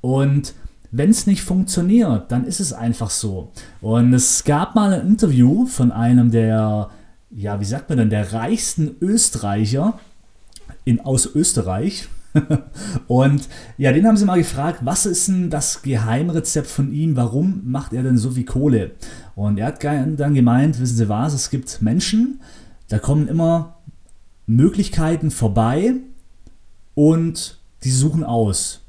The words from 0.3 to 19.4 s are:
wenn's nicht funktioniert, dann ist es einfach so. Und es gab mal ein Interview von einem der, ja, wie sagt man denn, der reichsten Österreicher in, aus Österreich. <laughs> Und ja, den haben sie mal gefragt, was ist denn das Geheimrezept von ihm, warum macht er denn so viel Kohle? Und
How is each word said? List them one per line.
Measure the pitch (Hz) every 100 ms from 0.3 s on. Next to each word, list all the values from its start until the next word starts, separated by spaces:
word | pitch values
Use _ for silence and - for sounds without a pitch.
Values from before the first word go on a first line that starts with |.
| 143 - - - - -
wenn's | 117 160 226 -
nicht | 196
funktioniert, | - 185 185 - 175 226 202 110 -
dann | 123
ist | 127 180
es | 170
einfach | - 117 113 107
so. | - 110 95 73 - - -
Und | 107 117 120
es | 127 123 -
gab | - 147 185
mal | 220 202
ein | 185 175
Interview | 220 202 127 123 180 247
von | - 123
einem | 113 117 123 123
der, | 113 110 110 110 107 98 - - _ _
ja, | 110 101 101
wie |
sagt | 101 135 -
man | 139
denn, | 107
der | 104 95
reichsten | 110 120 220 - - 151 -
Österreicher | 180 220 - - 107 101 107 131 190 - - - - - - - - -
in, | - 117
aus | 135 131 -
Österreich. | 147 151 - 92 92 165 - - - -
<laughs> | 151 - 151 - - 202 165 -
Und | 123 135 143 - - - -
ja, | 135
den | 139 214
haben | 214
sie |
mal | 202 180
gefragt, | 165 135 151 165
was | 123 185
ist | 208 175 -
denn | 185 175
das | 156 - -
Geheimrezept | 139 120 110 123 170 160 156 156 -
von | - 139
ihm, | 147 160 131
warum | 120 123 180 190
macht | 113 135 139
er | 120
denn | 127 123
so | 120
viel | 127
Kohle? | 123 131 147 117 90 - - - -
Und | -